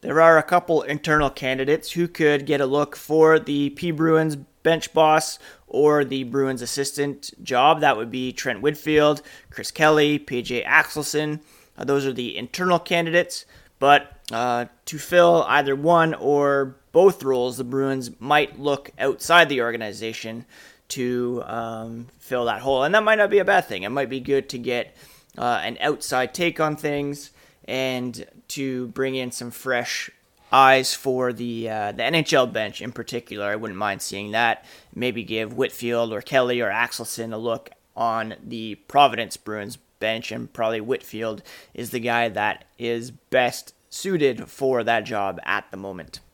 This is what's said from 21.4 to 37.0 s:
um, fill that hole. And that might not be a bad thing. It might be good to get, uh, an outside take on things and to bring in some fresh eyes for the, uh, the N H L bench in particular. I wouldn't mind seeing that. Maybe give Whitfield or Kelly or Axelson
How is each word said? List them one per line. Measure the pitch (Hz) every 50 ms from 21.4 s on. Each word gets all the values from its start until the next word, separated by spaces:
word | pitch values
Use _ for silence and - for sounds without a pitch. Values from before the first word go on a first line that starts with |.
| -
um, | - - 117 113 113 113 110 113 113 113 117 120 123 _ _
fill | - - 131 123 120
that | 117 110 101
hole. | 120 135 135 127 135
And | 151 185
that | 214 214
might | 214 220 214
not | 208 196
be | 196 202
a | 185
bad | 185 202 185 165
thing. | - 113 92 92
It | 101
might | 120 139 139 117
be | 131 135
good | 123 131 139 139 135 -
to | - 127
get, | 117 123 120 123 - - _ _ - - - _ _ _ _ -
uh, | - 120 120 101
an | 78 107 120 -
outside | - 147 151 - - - - 127 127 123 -
take | - 175 170 156 -
on | 160 156 151 147
things | - 151 147 143 143 143 143 143 - - _ _ _ _ _ _ _ -
and | 113 131 131 131 127 127 123 127 117 117 - - _ - _ _
to | - 147 139 135 131 127 127 120
bring | 110 - 135 135 131
in | 131 127 123
some | 120 - 123 120
fresh | 117 - - 131 127 120 120 - - - - - _ _ _ _ _ _ _ _
eyes | - 131 135 131 135 135 131 - -
for | - - 139 127 127 127 123 123
the, | 113 123 120 117 113 113 113
uh, | 110 110 104 104
the | 101 - 110
N | 123 156
H | 165 151 -
L | 165 139 127 120
bench | 101 110 107 104 98 -
in | - 120 120
particular. | - 117 - - 117 - _ - 104 101 101
I | 104 107
wouldn't | 113 113 98 92
mind | 104 104 98 92
seeing | - - - 98 101 104
that. | 104 110 120 113 113 - - - - - _ _ -
Maybe | - 117 127 113 95 107
give | 90 107 110 113 107 120 117
Whitfield | 131 113 - - 120 117 120 117 117 113 113
or | 101
Kelly | 98 - 147 135 127 123 123 120
or | 120 104
Axelson | 98 110 120 120 - -